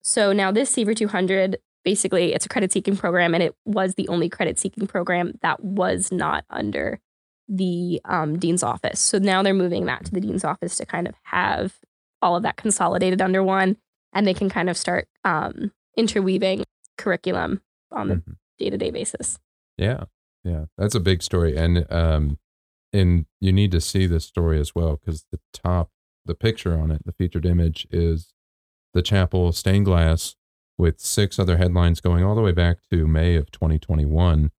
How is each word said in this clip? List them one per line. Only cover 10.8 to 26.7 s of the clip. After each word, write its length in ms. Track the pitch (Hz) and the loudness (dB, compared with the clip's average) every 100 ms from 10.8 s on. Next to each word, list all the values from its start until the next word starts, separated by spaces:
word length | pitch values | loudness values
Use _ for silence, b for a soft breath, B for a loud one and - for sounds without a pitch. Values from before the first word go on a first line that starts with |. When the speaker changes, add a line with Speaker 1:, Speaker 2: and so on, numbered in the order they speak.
| - | -6
Speaker 1:
kind 200 | 190 175 | -6 -6
of 80 | - | -10
have 500 | - 180 180 - 190 _ _ _ _ _ | -6 -2 -2 -2 -6 _ _ _ _ _
all 140 | 185 175 | 0 0
of 60 | |
that 120 | 226 - | -2 -4
consolidated 640 | 220 196 175 180 185 185 | -4 0 0 2 2 2
under 220 | 185 190 | 2 2
one, 340 | 190 190 190 208 _ _ _ | 2 2 2 0 _ _ _
and 120 | 196 202 | 0 0
they 60 | |
can 160 | 180 196 | 0 -2
kind 220 | 185 180 | -2 -2
of 80 | 165 | -4
start, 300 | - 175 - _ | -4 -4 -6 _
um, 480 | 185 160 - - 202 _ _ | -2 -2 -4 -6 -10 _ _
interweaving 720 | - 226 208 190 190 190 190 - _ _ - | -2 0 0 0 0 0 -2 -8 _ _ -8
curriculum 640 | 208 170 180 95 80 196 _ _ _ | -4 -2 -2 -4 -4 -6 _ _ _
on 180 | - 101 | -8 -2
the 60 | |
Speaker 2:
Mm-hmm. 180 | 90 85 82 _ _ | -4 -4 -20 _ _
Speaker 1:
day-to-day 320 | 202 - - | -6 -4 -6
basis. 460 | - - - - - _ _ _ - | -6 -8 -8 -10 -12 _ _ _ -4
Speaker 2:
Yeah, 280 | 104 131 - _ _ _ | -4 -4 -10 _ _ _
yeah, 220 | 90 80 78 - | -6 -6 -8 -4
that's 160 | 101 | -2
a 60 | 110 | 0
big 220 | 90 90 | 0 0
story, 320 | - 90 85 76 | 0 0 0 2
and, 280 | 82 87 78 | 2 2 0
um, 460 | 85 82 78 73 76 _ _ _ _ _ | 0 2 2 0 -4 _ _ _ _ _
and 340 | 101 90 87 78 _ | 2 4 4 0 _
you 120 | 95 | 2
need 200 | 92 101 | 4 4
to 80 | 87 | 2
see 260 | - 98 92 | 0 0 2
this 180 | 82 | 0
story 340 | - - 85 78 | -2 -2 0 0
as 160 | 73 | 0
well, 220 | 87 82 73 | -2 -2 -2
'cause 300 | - 78 _ | -6 -8 _
the 100 | - _ | -16 _
top, 380 | - 90 90 82 _ _ _ | -6 -2 0 -2 _ _ _
the 100 | - | -10
picture 440 | 82 113 110 90 | -2 -2 -2 -2